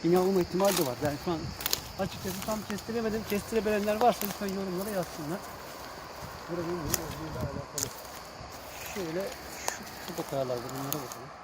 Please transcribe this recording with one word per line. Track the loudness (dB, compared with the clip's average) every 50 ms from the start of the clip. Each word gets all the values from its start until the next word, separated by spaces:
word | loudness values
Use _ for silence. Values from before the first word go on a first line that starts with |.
| 8
Bina | 8 8 8
olma | 8 8 6 6
ihtimali | 4 4 4 6 6 6 6 6
de | 4
var. | 2 2 2 2
Yani | 2 2 2 0
şu | 0
an | 0 0 -2 -4 -6 -4 0 0 0 0 0 -8 -2 -2
açıkçası | -2 -2 -2 -4 -4 -4 -4 -2 0
tam | 0 -2 -2 0 -2
kestiremedim. | -4 -4 -2 -2 0 2 2 2 2 0 0 2
Kestirebilenler | 0 0 0 2 2 4 4 4 4 4 4 2 4 8
varsa | 8 8 8 6 0
lütfen | -2 -2 -2 -2 -2 0
yorumlara | 0 -2 0 0 -2 -2 0
yazsınlar. | 0 0 0 -2 -4 -6 -4 -2 -4 -4 -4 -8 -10 -10 -10 -10 -10 -10 -10 -10 -10 -10 -10 -10 -10 -10 -10 -10 -10 -10 -6 -4
Buranın | -4 -2 0 0 -2
ne | 0 2 0 0 0 0
olduğuyla | -6 -6 -6 -6 -4 -4 -2
alakalı. | -2 -2 -4 -6 -8 -6 -2 -2 -2 -2 -4 -10 -10 -10 -10 -10 -12 -12 -12 -12 -12 -10 -10 -12 -10 -10 -10 -10 -8 -6 -4
Şöyle | -4 -4 -2 -2 -2 -2 -4 -6 -8 -10 -10 -10 -4 -4
şu, | -4 -4 -4 -8 -10 -10 -8 -8
şurada | -6 -4 -4 -4 -2
kayalar | 0 0 0 0 0
var. | -2 -2 -4 -4
Onlara | -4 -2
bakalım. | -2 -2 -2 -2 -6 -8 -10 -10 -12 -14 -14